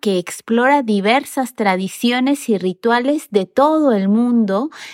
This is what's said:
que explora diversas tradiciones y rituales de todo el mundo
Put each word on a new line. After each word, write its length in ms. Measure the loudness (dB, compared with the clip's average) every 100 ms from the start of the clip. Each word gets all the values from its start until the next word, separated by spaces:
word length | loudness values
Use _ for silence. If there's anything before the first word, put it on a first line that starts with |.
que 160 | -2 -2
explora 640 | -4 -10 -4 0 2 2
diversas 720 | 2 0 2 0 -2 -6 -6
tradiciones 960 | -4 -2 -2 -4 -4 -2 0 0 -2 -2
y 80 | -2
rituales 720 | -2 -2 0 0 0 -2 -2
de 160 | -2 0
todo 460 | 2 2 4 2
el 180 | 2 2
mundo 580 | 2 2 2 2 0 -4 -8 -18